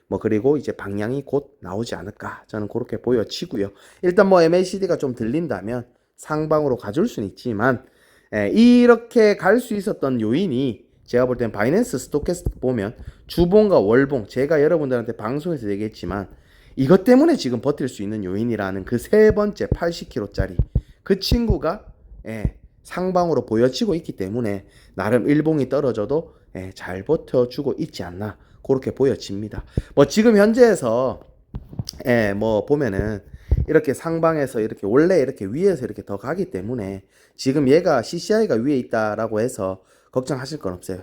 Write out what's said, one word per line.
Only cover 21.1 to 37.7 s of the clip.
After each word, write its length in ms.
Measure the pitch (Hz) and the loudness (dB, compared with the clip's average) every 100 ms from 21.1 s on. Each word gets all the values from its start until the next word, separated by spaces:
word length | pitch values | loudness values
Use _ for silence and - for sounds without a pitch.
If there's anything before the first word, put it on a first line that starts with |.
| 190 | -2
친구가, 640 | - 240 233 156 147 208 - - - - - | 0 0 2 0 -2 -4 -10 -20 -20 -18 -14
예, 280 | 110 101 - - _ | -6 -6 -8 -16 _
상방으로 640 | - - 185 180 175 139 120 | -12 -6 -2 0 2 0 0
보여지고 500 | 110 127 131 117 170 | 2 2 0 -2 -2
있기 180 | - | -6
때문에 520 | - 95 113 113 98 - - - - | -8 -6 -4 -4 -6 -10 -20 -14 -6
나름 320 | 98 120 135 | 0 0 2
일봉이 420 | 147 156 156 127 | 2 2 0 0
떨어져도, 640 | 135 139 110 104 147 165 _ _ 92 | -2 -2 -2 -2 -4 -6 _ _ -14
예, 160 | 95 - | -14 -14
잘 280 | - 92 | -12 -10
버텨주고 720 | 95 160 - 131 123 - 139 - | -2 -4 0 0 0 -2 -6 -4
있지 240 | 156 - | -6 -10
않나, 340 | 90 90 104 - _ - | -12 -10 -10 -12 _ -6
그렇게 300 | - 135 113 | 0 0 0
보여집니다. 720 | - 135 98 - 98 107 101 - - - - | 0 0 0 -4 -10 -10 -12 -8 -8 0 4
뭐, 100 | 147 | 4
지금 320 | - 226 208 | 6 4 6
현재에서, 840 | 214 233 233 175 127 117 131 90 - _ _ - - - - - - | 6 6 6 6 0 0 -2 -4 -14 _ _ -18 -14 -14 -14 -6 0
예, 280 | 120 104 | 2 2
뭐, 320 | 98 110 107 - | 0 0 0 0
보면은 560 | 147 127 95 104 104 - - - - - | 0 0 -2 -2 -6 -10 -20 -4 -2 2
이렇게 260 | 151 - | 2 2
상방에서 680 | 120 165 165 165 160 131 120 | -2 -4 0 0 0 -2 -2
이렇게 260 | 110 113 98 | -4 -4 0
원래 340 | 123 170 185 | 4 4 4
이렇게 260 | 131 127 95 | 2 -2 -8
위에서 400 | 131 196 165 113 | -2 0 0 -4
이렇게 180 | 104 | -10
더 140 | - 101 | -10 -10
가기 340 | 127 175 190 | -6 -6 -6
때문에 520 | 95 101 127 95 98 - _ _ - | -8 -8 -8 -8 -10 -14 _ _ -6
지금 340 | 131 143 | -2 0
얘가 320 | 131 | 4